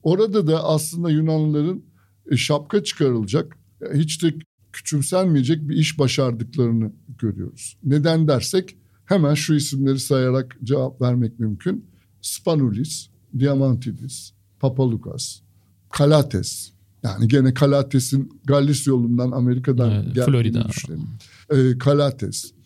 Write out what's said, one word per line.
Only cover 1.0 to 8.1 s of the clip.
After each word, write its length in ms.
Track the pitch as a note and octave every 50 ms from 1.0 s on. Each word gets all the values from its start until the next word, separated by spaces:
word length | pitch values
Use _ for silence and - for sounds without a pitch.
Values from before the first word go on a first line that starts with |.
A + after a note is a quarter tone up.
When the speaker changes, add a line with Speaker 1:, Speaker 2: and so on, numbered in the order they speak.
| E3+ E3+
Speaker 1:
Yunanlıların, 720 | D#3 D3+ D#3 D#3+ D#3+ D#3 D#3 D3+ D3+ D3 D3 E3 F#3 - - _ _ _ _ _ _ _ _ -
e, 60 | D3
şapka 480 | A#2+ - - D3+ D3 D3 - - G3+ -
çıkarılacak, 720 | - - - D3 C3+ B2 A#2 G#2+ F#2+ G2+ D#3 - - - - _ _ _ _
e, 180 | - - C#3+ C#3+
hiç 240 | E3 D#3 - - F3
de 120 | E3 D3+ D#3 - - _ _ _ _ -
küçümsenmeyecek 960 | - - - D#3 D3 C#3 - F#3 F#3 F#3+ F3+ D#3+ C#3 B2+ B2 E3 D#3+ D3+ C#3+
bir 80 | -
iş 220 | - D#3 - - -
başardıklarını 920 | C#3 B2+ - - C3+ B2+ A#2 A2+ A#2 - - - B2 A#2 A#2 A2+ A2+ G#2 - - _ - B2 -
görüyoruz. 580 | - G#2+ G2 F#2+ F#2+ - - - - - - _ -
Neden 440 | B2+ C3+ D3+ D3 E3